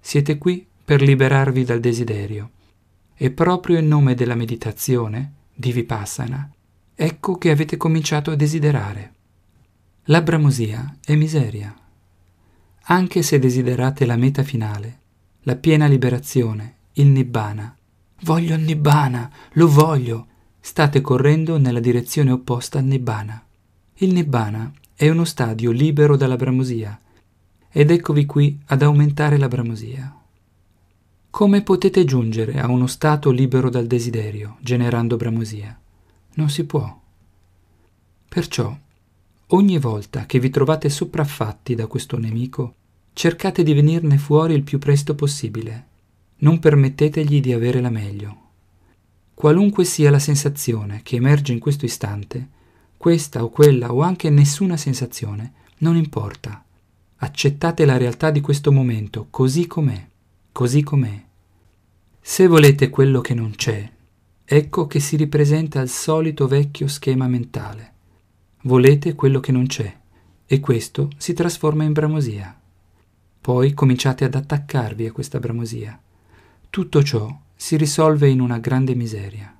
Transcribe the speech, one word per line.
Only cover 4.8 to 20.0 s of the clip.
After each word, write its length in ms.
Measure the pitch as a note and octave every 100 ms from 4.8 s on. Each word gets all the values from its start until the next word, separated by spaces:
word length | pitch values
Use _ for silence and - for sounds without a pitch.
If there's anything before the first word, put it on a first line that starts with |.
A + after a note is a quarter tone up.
| - B2 A2+ G#2+ C#3+ - _
di 160 | _ C3
Vipassana, 800 | A#2+ A2+ A2+ G2 - A#2+ C3+ C#3+ _ _ _ _
ecco 420 | _ D#3+ D#3+ - F3+
che 140 | E3+
avete 260 | D3 D3+ D3+
cominciato 540 | E3 D#3+ D3+ D3+ D3
a 60 | D3+
desiderare. 760 | D3+ D#3+ D3+ C#3 G2+ G2+ G2+ _ _ _ _ _ _ _ _ _
La 180 | - D#3
bramosia 760 | E3 E3 D3 A#2+ A2 G#2+ C3+ -
è 100 | -
miseria. 600 | D3+ D#3 D#3 A2+ G#2 G2+ - _ _ _ _ _ _ _ _ _ _
Anche 380 | - F3+ F#3 F3+
se 160 | D3 D3
desiderate 680 | C3 B2 B2+ B2 C3 C#3+ B2+
la 100 | A#2+
meta 260 | B2+ C#3+
finale, 580 | C#3+ A#2 A2 G#2 G#2+ B2 _ _ _ _
la 140 | - B2
piena 300 | D#3+ D#3 D3+
liberazione, 920 | C3+ B2 B2 - C3+ A2+ G#2+ A2 _ _
il 140 | - C#3+
Nibbana, 680 | C3+ B2 A#2+ G#2 G#2+ G#2+ _ _ _ _ _
"Voglio 320 | E3 E3 E3+
il 80 | D#3+
Nibbana, 680 | D#3 D3+ D3 D3 C#3+ B2 A#2 - -
lo 160 | - E3
voglio", 580 | C#3+ D#3 D3+